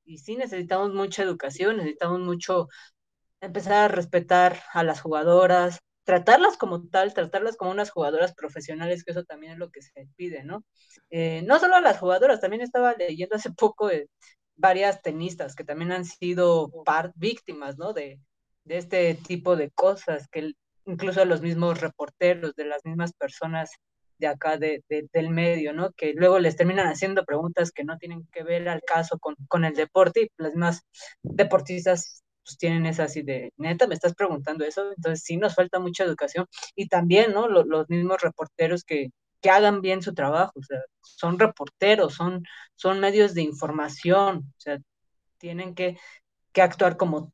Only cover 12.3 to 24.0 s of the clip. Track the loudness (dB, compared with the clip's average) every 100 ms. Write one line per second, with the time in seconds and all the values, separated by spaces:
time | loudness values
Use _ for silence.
12.3 | 2 -2 -6 -4 0 0 0 -4 -6 -6
13.3 | -6 -8 -2 -2 0 -2 -2 -6 _ _
14.3 | _ _ _ 2 4 2 0 -6 -6 -8
15.3 | -8 -12 -12 -12 -8 -4 -6 -8 -8 -4
16.3 | 2 4 4 0 -4 -2 -2 -2 -6 -6
17.3 | -6 -10 -12 -12 -10 -8 -8 -10 -16 _
18.3 | _ _ _ -10 -10 -2 0 2 0 -6
19.3 | -4 0 0 0 2 2 2 -4 -6 -8
20.3 | -10 -8 -10 _ _ -12 -6 -2 2 4
21.3 | 2 0 -2 -2 -2 -6 -8 -12 _ 2
22.3 | 2 -2 -8 -8 -8 -6 -6 -6 -6 -10
23.3 | -8 -8 -6 -8 -12 _ _